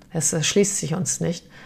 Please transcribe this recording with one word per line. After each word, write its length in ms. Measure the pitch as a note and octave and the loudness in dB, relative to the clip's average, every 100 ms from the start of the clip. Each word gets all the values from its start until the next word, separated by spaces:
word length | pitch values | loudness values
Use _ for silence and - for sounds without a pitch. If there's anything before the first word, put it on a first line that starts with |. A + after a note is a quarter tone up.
| - | -8
Es 220 | E3 - | -2 0
erschließt 440 | E3+ D3 G3 G3+ - | 0 2 4 4 2
sich 160 | C#3 | -2
uns 260 | F#3 D3+ - | -2 -2 0
nicht 280 | E3 E3+ - - | -2 -2 -8 -20